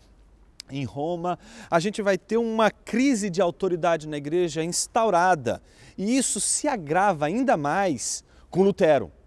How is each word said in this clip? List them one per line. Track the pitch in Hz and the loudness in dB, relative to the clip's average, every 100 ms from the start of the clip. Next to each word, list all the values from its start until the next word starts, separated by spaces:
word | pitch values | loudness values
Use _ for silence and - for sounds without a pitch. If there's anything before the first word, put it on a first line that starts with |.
| _ _ _ _ _ - - | _ _ _ _ _ -20 -12
em | 139 | -8
Roma. | 123 135 156 175 175 170 - - 208 | -8 -6 -6 -6 -6 -8 -10 -18 -2
A | 165 | -2
gente | 185 202 | 0 -4
vai | 202 185 | -2 -2
ter | - 226 | -2 -2
uma | 233 220 214 | 0 2 0
crise | - - 220 277 226 202 | 0 -4 0 2 2 -2
de | 170 | 0
autoridade | 175 - 190 170 170 165 156 | 0 0 -2 0 0 0 -4
na | 147 | -8
igreja | 143 175 175 151 | -2 0 0 -2
instaurada, | 165 170 - 233 226 175 185 170 117 95 _ - - - | -4 -4 -2 0 2 4 4 2 0 -4 _ -20 -18 -6
e | 196 262 | 0 0
isso | - 208 | 0 -2
se | - - 294 | -2 -2 -2
agrava | 247 143 165 202 156 147 | -4 0 2 2 2 0
ainda | 214 269 202 | 0 2 2
mais | 143 175 196 127 - - _ - - | 2 0 0 -2 -6 -8 _ -20 -6
com | 165 | 2
Lutero. | 196 - 170 139 90 - | 2 4 4 4 0 -12